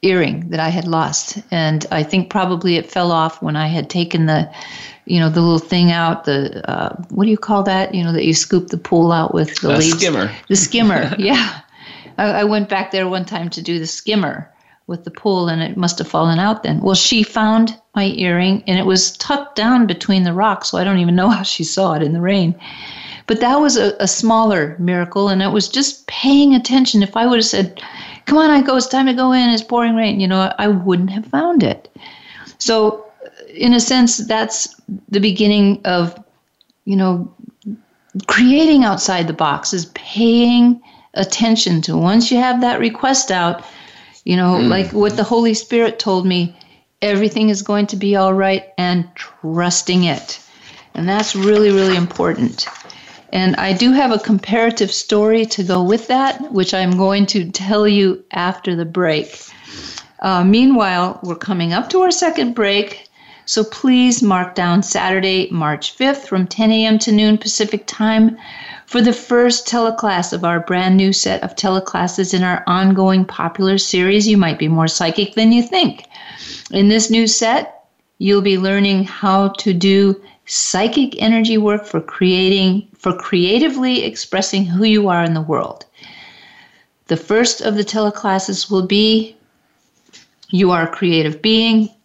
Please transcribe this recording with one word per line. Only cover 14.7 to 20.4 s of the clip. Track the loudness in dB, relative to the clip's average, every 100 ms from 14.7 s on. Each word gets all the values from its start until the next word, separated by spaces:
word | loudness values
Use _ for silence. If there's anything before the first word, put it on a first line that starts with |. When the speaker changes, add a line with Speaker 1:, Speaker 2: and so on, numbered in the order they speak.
| _ -14
Speaker 1:
with | -12
the | -12
pool, | -6 -2 -2 -2
and | -2
it | -4 -4
must | -4 -4
have | -4
fallen | 0 0 2
out | 0 -2
then. | -2 -2
Well, | 0 0
she | 0 0
found | 0 0 2 2 0 -2 _
my | -4 -2
earring, | -2 -2 0 0 0 0
and | -2
it | 2
was | 0 0 -6
tucked | -6 -6 -4 -4
down | 0 2 2
between | -2 0 0
the | 2
rocks, | 0